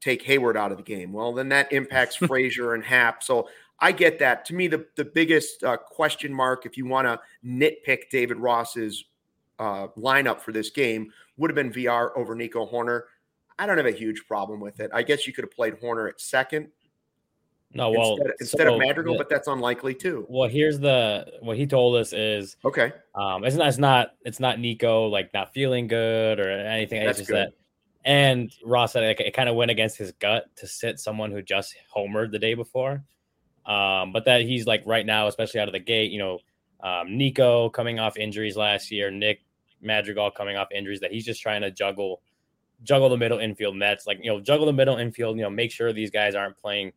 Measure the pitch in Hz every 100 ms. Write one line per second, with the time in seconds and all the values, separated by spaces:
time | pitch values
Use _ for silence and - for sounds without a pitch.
0 | 139 123 131 139 120 107 101 95 95 101
1 | 90 101 117 123 135 139 135 139 131 131
2 | 123 - 127 131 127 120 120 117 110 127
3 | 117 - - 123 - - _ - 175 185
4 | 170 156 135 120 - 180 180 156 - -
5 | 143 165 165 156 - - 123 117 - -
6 | 151 147 147 135 127 127 120 - 127 131
7 | 127 117 - _ 123 123 151 - - 131
8 | - 135 120 113 123 120 113 120 107 101
9 | - _ _ _ _ - 110 98 98 -
10 | 120 135 135 104 - 110 107 - 127 110
11 | 107 - _ - 160 147 131 120 123 120
12 | 117 131 113 113 117 117 107 120 117 120
13 | - _ _ _ _ - 202 175 127 104
14 | 110 107 - 104 98 107 104 - 107 117
15 | 117 143 - 127 110 - 113 107 120 113
16 | 104 - - 131 131 151 151 _ _ _
17 | _ _ _ _ _ _ _ - 117 113
18 | 113 104 110 - 123 151 156 117 131 143
19 | 165 165 - 143 - 135 123 120 131 131
20 | 185 143 - 127 123 135 156 143 139 127
21 | 113 104 - - 117 113 143 135 123 120
22 | 110 104 110 104 98 - 131 135 120 -
23 | _ 101 98 92 117 147 151 123 139 127
24 | 117 _ 123 113 127 113 120 113 117 113
25 | 110 101 90 101 95 135 135 123 117 117
26 | 113 113 110 104 95 98 104 110 107 113
27 | 110 104 98 107 95 _ _ _ _ _
28 | 127 143 139 127 120 - 117 120 117 123
29 | 110 104 107 - 123 117 117 110 110 -
30 | 98 - 101 113 - - - - 117 -
31 | - 110 107 101 95 98 - - _ 107
32 | 101 107 113 107 110 117 113 131 131 139
33 | 139 _ _ _ _ _ - 104 98 95
34 | 92 104 117 123 117 123 113 107 104 110
35 | 107 107 104 - 110 110 104 92 90 117
36 | 107 104 95 90 _ _ _ _ 95 90
37 | 85 113 139 139 123 120 117 - 117 117
38 | 110 107 107 101 107 101 104 101 - 107
39 | 101 98 107 104 _ _ _ _ 107 107
40 | 104 101 104 - 101 98 98 101 101 98
41 | 92 110 113 107 113 104 101 92 101 98
42 | 98 90 _ _ _ _ _ _ 113 139
43 | 135 123 117 113 110 104 104 98 101 101
44 | 104 98 117 104 101 147 151 139 135 123
45 | 117 113 113 110 104 101 117 - 117 107
46 | 107 107 104 101 98 95 104 101 95